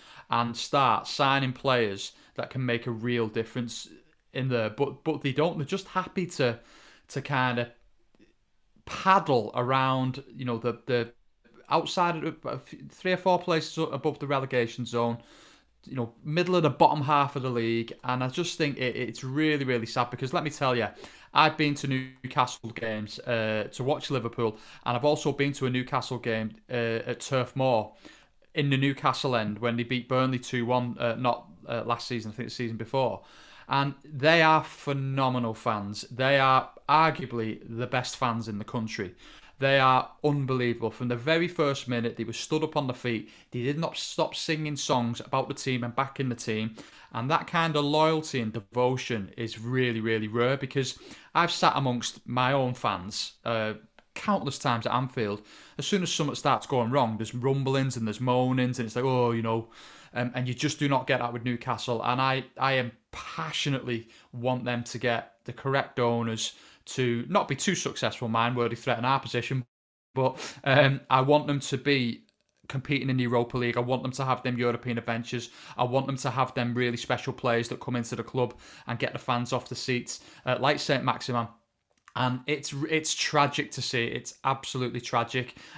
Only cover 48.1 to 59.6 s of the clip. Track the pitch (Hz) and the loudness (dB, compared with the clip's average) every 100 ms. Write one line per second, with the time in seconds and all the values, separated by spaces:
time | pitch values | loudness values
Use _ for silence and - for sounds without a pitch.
48.1 | 160 156 135 110 113 104 123 127 131 - | 2 0 -2 -2 -4 -6 2 2 2 -2
49.1 | 117 95 - 113 110 113 127 127 113 110 | -4 -4 -6 -8 -6 -2 2 2 2 0
50.1 | 110 107 113 123 139 135 139 131 - - | 0 0 2 2 2 -2 0 -2 -4 -14
51.1 | - - 156 170 - 165 143 135 123 - | -20 -4 0 2 4 4 4 0 0 -4
52.1 | - - 123 127 139 127 120 120 95 92 | -8 -4 0 2 4 2 0 -2 -2 -4
53.1 | - - - 117 113 110 107 - _ _ | -6 -8 -8 -4 -2 -2 -6 -12 _ _
54.1 | - - 196 139 - 143 117 113 117 127 | -8 0 0 0 -2 0 0 0 0 0
55.1 | 131 107 104 - - - - 139 202 170 | -2 -2 -4 -10 -20 -16 -8 0 0 2
56.1 | - 147 117 147 120 - 131 117 135 120 | 0 0 0 2 2 2 2 4 4 2
57.1 | 107 110 127 127 139 135 135 135 120 110 | 0 -4 -2 0 2 2 2 2 0 -2
58.1 | 107 127 123 127 127 127 123 113 123 131 | -2 2 4 4 4 2 0 -4 0 2
59.1 | 127 120 117 113 113 | 4 2 2 0 0